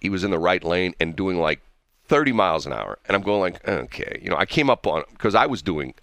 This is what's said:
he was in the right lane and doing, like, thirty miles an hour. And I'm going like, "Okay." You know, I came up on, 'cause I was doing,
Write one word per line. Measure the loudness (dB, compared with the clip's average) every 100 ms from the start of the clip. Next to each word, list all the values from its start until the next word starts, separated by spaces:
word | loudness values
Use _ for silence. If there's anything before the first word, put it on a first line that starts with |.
he | -4
was | -2
in | 0
the | 2
right | 2 0
lane | 0 0 0 -2
and | -4 -2
doing, | -2 0
like, | 0 -2 _ _ _ _ 0
thirty | 2 2
miles | 2 2 0 -4
an |
hour. | -8 -8 -8 0
And | 0
I'm |
going | 2 0
like, | 0 -2 -4
"Okay." | -4 -4 -10 -10 -8
You | -4
know, | -2
I | 0
came | 2 2
up | 2 0
on, | -2 -4 -4
'cause | 2
I | 4 2
was | 0
doing, | -4 -4 -4 -4